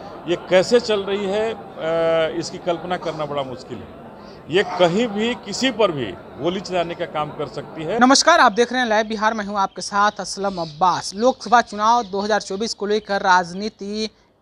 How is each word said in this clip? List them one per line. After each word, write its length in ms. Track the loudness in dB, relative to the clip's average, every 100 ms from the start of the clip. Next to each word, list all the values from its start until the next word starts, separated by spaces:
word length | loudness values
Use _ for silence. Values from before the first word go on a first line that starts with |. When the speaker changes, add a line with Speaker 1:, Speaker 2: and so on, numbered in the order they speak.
| -16 -12 -4
Speaker 1:
ये 80 | -4
कैसे 440 | 4 4 6 2
चल 200 | 2 -2
रही 240 | 0 -4
है, 300 | -2 -2 -2
अ, 40 | -6 -12 -6 -2 0 2 2 2 -2
इसकी 200 | -6 -6
कल्पना 380 | -4 -4 -4 -4
करना 280 | -4 -4
बड़ा 180 | -4 -4
मुश्किल 360 | -4 -8 -12 -12
है। 260 | -12 -16 -18 -18 -18 -18 0
ये 120 | 0
कहीं 440 | 2 4 4 4 0
भी 280 | 0 -2
किसी 360 | -4 -8 -2 -2
पर 200 | 2 2
भी 160 | 2 -6
गोली 480 | -8 -14 -4 -4 -4
चलाने 340 | -4 -2 -2
का 120 | -4 -6
काम 240 | -4 -6
कर 160 | -6 -8
सकती 360 | -8 -12 -10
है। 160 | -4 4
Speaker 2:
नमस्कार, 420 | 6 6 6 6
आप 120 | 6
देख 200 | 4 0
रहे 100 | 0
हैं 60 | 0
लाइव 180 | 0 0
बिहार, 280 | 0 0
मैं 100 | -2
हूं 140 | -4 -2
आपके 240 | -2 -4
साथ 300 | -4 2 2 0
असलम 360 | -10 -4 -4 -4
अब्बास। 560 | -8 2 2 2 -4
लोकसभा 460 | 2 2 2 4 4
चुनाव 420 | 4 0 2 2
दो 180 | 0 -4
हज़ार 200 | 0 0
चौबीस 340 | 0 -6 -6
को 120 | -4 -2
लेकर 340 | -2 0 0
राजनीति 920 | 6 4 4 -6 -8 -8 -8 -6 -6 _ _ _